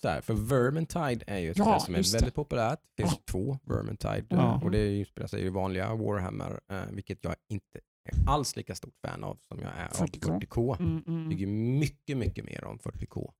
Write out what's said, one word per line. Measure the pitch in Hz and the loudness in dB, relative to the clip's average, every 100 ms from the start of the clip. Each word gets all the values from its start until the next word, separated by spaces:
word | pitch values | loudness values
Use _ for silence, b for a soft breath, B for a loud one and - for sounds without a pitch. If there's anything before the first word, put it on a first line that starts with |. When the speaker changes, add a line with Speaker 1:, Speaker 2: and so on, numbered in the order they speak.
Speaker 1:
så | 127 | 0
här, | 73 | -2
för | - | 0
Vermintide | 107 110 135 123 156 165 175 147 117 - | 0 4 4 4 2 0 0 0 -2 -2
är | 98 | -2
ju | 82 | 0
ett | 127 | 2
Speaker 2:
Ja, | |
Speaker 1:
spel | 214 190 | 6 4
som | - | 4
är | 87 | 0
Speaker 2:
just | 92 | 2
det. | 113 | 4
Speaker 1:
väldigt | 120 | 4
populärt. | - 147 131 110 151 _ - | 2 -2 0 2 0 _ -2
Det | |
finns | 170 147 | 0 0
Speaker 2:
Ja. | - | -2
Speaker 1:
två | 92 120 135 | -2 -2 -4
Vermintide, | - - 104 104 104 104 110 | -2 -2 -2 -4 -2 -2 2
Speaker 3:
Ja. | 180 120 120 | 4 6 4
Speaker 1:
och | - | 2
det | 107 104 101 | 4 4 2
utspelar | 98 - - | -2 -6 -6
sig | 104 | -2
i | |
det | 95 | -2
vanliga | 95 95 92 101 | 0 0 0 -2
Warhammer, | 113 107 101 92 104 92 - - | -2 0 0 -2 -4 -6 -8 -8
eh, | 95 98 | -8 -6
vilket | 98 - 95 | -8 -8 -6
jag | - 85 - | -4 -6 -6
inte | 104 _ - - _ - | -8 _ -18 -18 _ -2
är | - - | 4 6
alls | 147 131 - | 4 2 -4
lika | - | -8
stort | 92 - _ - | -10 -10 _ -10
fan | 50 | -6
av | - - - | -8 -8 -12
som | - | -10
jag | 92 92 | -8 -8
är | 87 | -8
av | - 170 | -2 -4
Speaker 2:
fyrtio | - | -2
K. | 156 | -2
Speaker 1:
fyrtio | 175 - | -2 -2
K. | - 120 127 | 0 0 0
Speaker 2:
Mm, | 165 160 165 | 0 -2 -2
mm. | 165 160 | -4 -2
Speaker 1:
Tycker | 160 98 | -2 0
mycket, | 107 117 135 143 - - 135 | 0 2 2 0 -2 -6 -2
mycket | 101 107 | -2 -4
mer | - - | -8 -8
om | - 110 | -10 -10
fyrtio | - - - | -10 -8 -8
K. | - - _ | -8 -8 _